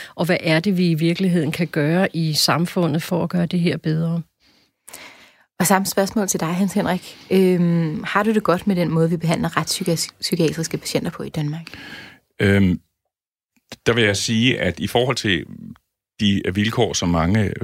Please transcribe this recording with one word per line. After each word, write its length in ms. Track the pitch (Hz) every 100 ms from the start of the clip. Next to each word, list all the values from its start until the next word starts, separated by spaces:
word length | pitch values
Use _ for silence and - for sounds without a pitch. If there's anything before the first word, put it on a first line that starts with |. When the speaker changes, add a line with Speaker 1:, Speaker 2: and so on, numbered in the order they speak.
| - -
Speaker 1:
og 100 | 170
hvad 120 | 180
er 200 | 160 160
det, 180 | 202 180
vi 120 | 175
i 40 |
virkeligheden 580 | 156 165 175 190 175 147
kan 160 | 160 170
gøre 480 | 160 147 175 196 165
i 180 | 160
samfundet 720 | 147 - 139 175 190 165 165
for 200 | - 170
at 60 | 165
gøre 160 | 175 170
det 140 | 180
her 180 | 175 170
bedre? 440 | 156 160 165 165 - _ _ _ _ _ - - - - - _ _ -
Speaker 2:
Og 80 | 185
samme 180 | 190 196
spørgsmål 420 | - 196 220 190
til 120 | 180
dig, 80 | 165 180
Hans 180 | 196
Henrik. 440 | 208 170 180 - - -
Øhm, 720 | 190 185 180 170 170 160 151
har 200 | 165 202
du 100 | 214
det 100 | 214
godt 240 | 208 180 208
med 80 | 180
den 140 | 160
måde, 200 | 160 165
vi 80 | 170
behandler 400 | 165 160 165 -
retspsykiatriske 1200 | 165 - 180 165 - - - 170 156 160 160 -
patienter 340 | - 147 -
på 120 | -
i 60 | 139
Danmark? 360 | 160 147 160 165 - - - - - _ -
Speaker 3:
Øhm, 380 | 101 101 95 82 _ _ _ _ _ _ _ _ _ - -
der 80 |
vil 100 | 117
jeg 140 | 104 101
sige, 420 | - 113 127 -
at 200 | 92 -
i 80 | 98
forhold 280 | 120 127 -
til 300 | 107 82 - - - - _ _ _ -
de 220 | 101 98 -
vilkår, 400 | 98 107 127 101
som 160 | - 87
mange 420 | 85 82 110 101 -